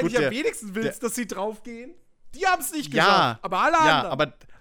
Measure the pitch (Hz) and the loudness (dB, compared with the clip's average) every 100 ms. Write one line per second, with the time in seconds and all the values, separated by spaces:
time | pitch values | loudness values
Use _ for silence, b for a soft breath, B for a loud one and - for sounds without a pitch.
0 | - 247 143 233 440 - 208 196 226 - | 0 0 0 0 -4 -6 -10 -4 -4 -4
1 | 233 - 233 196 214 214 240 233 254 349 | -6 -6 -6 -6 -6 -8 -16 -16 -18 -20
2 | _ _ - 269 370 349 - 311 147 147 | _ _ -16 -2 0 0 -2 -6 -2 4
3 | 185 196 135 113 - 185 269 330 311 151 | 6 6 4 0 -4 0 2 4 4 4
4 | 165 139 147 - - b | 0 -2 -2 -4 -20 b